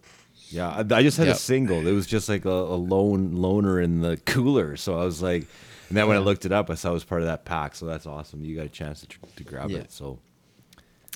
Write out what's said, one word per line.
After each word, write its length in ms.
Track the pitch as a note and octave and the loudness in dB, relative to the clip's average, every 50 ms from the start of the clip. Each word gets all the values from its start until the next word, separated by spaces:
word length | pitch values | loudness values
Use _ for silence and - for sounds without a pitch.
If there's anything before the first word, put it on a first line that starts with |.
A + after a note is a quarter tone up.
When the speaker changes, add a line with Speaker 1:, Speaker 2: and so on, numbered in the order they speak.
| _ - - - _ _ _ - - - | _ -20 -20 -20 _ _ _ -20 -18 -10
Speaker 1:
Yeah, 180 | D#2+ E2+ F2+ E2+ | -6 -6 -4 -4
I, 100 | - G#2 | -4 -4
I 200 | A2 G#2 A2+ A2+ | 0 2 4 6
just 160 | C3+ D3+ - | 6 6 4
had 80 | D#3 E3 | 4 4
Speaker 2:
Yep. 80 | - F#2+ | 2 2
Speaker 1:
a 40 | - | 0
single. 480 | - - B2+ C3+ C3 G2+ F2+ E2 D#2 | 0 0 0 2 2 2 0 2 2
It 60 | F2 G2+ | 2 2
was 120 | G2+ F2+ | 0 0
just 240 | - A2 - - - | 0 -2 -2 0 -2
like 160 | G#2 F#2+ E2+ | -2 -2 0
a, 40 | F#2+ | 0
a 280 | F#2 F#2 F#2 E2 F#2 | 0 0 0 -2 -2
lone 540 | F2 F2 F2+ F#2+ F#2+ G2+ G#2 G2+ F#2+ F#2+ F2+ | -2 0 2 2 4 4 4 4 2 2 0
loner 500 | E2+ F2 F#2 F#2 G2 G#2 G2+ G2 F#2 F2+ | 0 0 2 2 4 4 4 4 4 4
in 200 | F2 E2+ E2+ E2 | 2 2 2 2
the 160 | E2+ E2+ E2 | 2 0 -2
cooler. 600 | - - - - B2 A#2+ C#3 C#3 A#2 E2+ D2+ C#2+ | -2 -4 -2 0 2 2 4 2 2 2 0 -4
So 220 | C#2+ - G2+ F2 E2 | -6 -6 -4 -2 -2
I 60 | F2+ | -2
was 180 | F#2 E2 D2+ F#2 | -2 -2 -2 -2
like, 240 | F2+ F2 E2+ C#2 - - - - - - - - - | -2 -2 -2 -4 -6 -14 -20 -20 -20 -20 -20 -10 -2
and 80 | F2+ | 0
then 100 | G#2+ G#2+ | 2 4
when 100 | G#2+ G#2+ | 4 4
I 20 | G2+ | 4
Speaker 2:
Yeah. 60 | G2 | 4
Speaker 1:
looked 200 | G2+ G2+ - - | 2 2 0 0
it 60 | F2+ | 0
up, 180 | G2 G#2 G2+ - | 2 2 2 0
I 60 | E2 | -4
saw 160 | D#2+ - F2 | -4 -2 -2
it 20 | F2 | -2
was 100 | E2 - | -2 -4
part 180 | - F#2 E2+ | -4 -2 -2
of 60 | E2 | -2
that 180 | E2 D#2+ - - | -2 -4 -6 -6
pack. 280 | - E2+ D#2+ D2+ C#2+ - | -6 -6 -6 -6 -6 -8
So 140 | - E2 | -10 -10
that's 180 | E2 D#2+ D2+ - | -8 -8 -8 -10
awesome. 380 | D#2+ C#2+ D2 D2+ - - D2+ D#2 | -12 -12 -14 -14 -14 -14 -12 -10
You 120 | D#2+ D#2 | -10 -8
got 100 | D#2+ D#2 | -8 -10
a 20 | D2 | -10
chance 300 | - - D#2+ D2 D2 - | -10 -12 -12 -12 -12 -12
to, 60 | - | -16
tr-, 100 | - - - - - - | -20 -20 -20 -20 -20 -20
to 60 | - - | -20 -18
grab 280 | A1+ - C2 C#2+ G2+ | -14 -12 -10 -8 -8
Speaker 2:
Yeah. 80 | F#2+ - | -8 -8
Speaker 1:
it. 120 | - - | -10 -14
So 280 | - - C#2+ C#2 C2 - - _ _ _ _ _ _ _ _ _ _ - _ _ _ _ _ - - | -16 -14 -14 -14 -14 -14 -18 _ _ _ _ _ _ _ _ _ _ -20 _ _ _ _ _ -20 -18